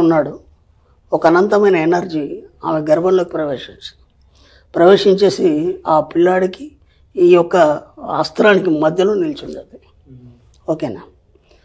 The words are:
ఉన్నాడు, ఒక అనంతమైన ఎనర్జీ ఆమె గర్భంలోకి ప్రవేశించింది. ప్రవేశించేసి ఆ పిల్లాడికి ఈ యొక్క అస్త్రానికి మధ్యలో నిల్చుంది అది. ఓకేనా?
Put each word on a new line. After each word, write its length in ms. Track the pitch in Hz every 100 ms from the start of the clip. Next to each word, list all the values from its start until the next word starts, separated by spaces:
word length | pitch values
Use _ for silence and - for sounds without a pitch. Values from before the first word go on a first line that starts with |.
ఉన్నాడు, 300 | 165 160 143 - _ _ _ _ _ _ -
ఒక 120 | 156 160
అనంతమైన 500 | 175 208 208 208 175 160
ఎనర్జీ 380 | 359 190 156 147 180 - _ 165
ఆమె 140 | 160 151
గర్భంలోకి 420 | 156 185 185 175 160
ప్రవేశించింది. 600 | 151 123 - 95 - - _ _ _ _ _ _ _
ప్రవేశించేసి 720 | 165 175 196 - 196 - - 370 302 240 381 -
ఆ 80 | 156 -
పిల్లాడికి 560 | 165 180 185 185 185 294 _ _ _ _ -
ఈ 120 | 175 175
యొక్క 200 | 170 185 151 147 - - - 147
అస్త్రానికి 540 | 156 - 214 190 180 156
మధ్యలో 300 | 156 175 190 403
నిల్చుంది 360 | 320 277 - -
అది. 180 | - - _ _ _ 127 - - _ _ -
ఓకేనా? 340 | 160 143 92 - _ _ _ _ _